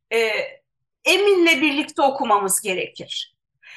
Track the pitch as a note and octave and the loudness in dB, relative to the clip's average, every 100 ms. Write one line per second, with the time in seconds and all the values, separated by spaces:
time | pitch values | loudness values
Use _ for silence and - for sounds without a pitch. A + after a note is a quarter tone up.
0 | _ A3+ A3 G3+ - - _ _ _ _ | _ -2 0 -2 -8 -14 _ _ _ _
1 | - F#4+ G4+ F#4+ E4+ D4 D4+ C#4+ - - | 0 2 4 4 4 2 0 -2 -4 0
2 | C#4 C4+ A#3+ G3+ G3 - G3+ F3+ D3+ - | 0 0 0 0 2 -4 -4 -6 -8 -12
3 | E3 - - _ _ _ - | -12 -12 -12 _ _ _ -20